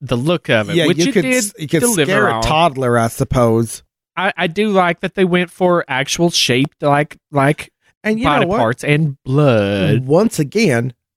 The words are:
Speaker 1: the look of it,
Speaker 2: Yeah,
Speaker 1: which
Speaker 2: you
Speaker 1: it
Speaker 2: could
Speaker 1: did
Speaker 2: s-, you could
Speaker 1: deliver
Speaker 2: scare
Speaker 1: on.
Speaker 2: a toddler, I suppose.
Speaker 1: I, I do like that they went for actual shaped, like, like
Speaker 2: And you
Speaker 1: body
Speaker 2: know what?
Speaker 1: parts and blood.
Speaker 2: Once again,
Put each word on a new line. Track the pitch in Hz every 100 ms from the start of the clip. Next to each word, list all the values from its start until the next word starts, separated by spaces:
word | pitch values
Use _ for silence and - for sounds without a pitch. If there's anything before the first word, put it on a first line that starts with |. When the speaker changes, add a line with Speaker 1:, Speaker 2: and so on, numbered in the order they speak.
Speaker 1:
the | 131 120
look | 147 175 -
of | 113 101
it, | 170
Speaker 2:
Yeah, | 156
Speaker 1:
which | 165
Speaker 2:
you | 240
Speaker 1:
it |
Speaker 2:
could | 220
Speaker 1:
did | 262
Speaker 2:
s-, | 254 202 -
you | 147
could | 165
Speaker 1:
deliver | 240 196 139
Speaker 2:
scare | 202 202
Speaker 1:
on. | 113
Speaker 2:
a | 113
toddler, | 156 170 131 127 117
I | 113
suppose. | - 135 127 117 113 113 - - _ _ -
Speaker 1:
I, | 190 -
I | 180
do | 160 214
like | 190 175 175
that | 180 -
they | 180
went | 180 175
for | - 180 175 -
actual | 131 139 - 170
shaped, | - - 123 143 -
like, | 147 143 151 - _
like | 143 139 151 - _ _ _
Speaker 2:
And | 214 220
you | 254
Speaker 1:
body | - 175
Speaker 2:
know |
what? | 214
Speaker 1:
parts | 113 127
and | 135 151 156 135
blood. | - 139 147 110 101 101 95 113 127
Speaker 2:
Once | 160 226 -
again, | 143 214 208 117 127 - _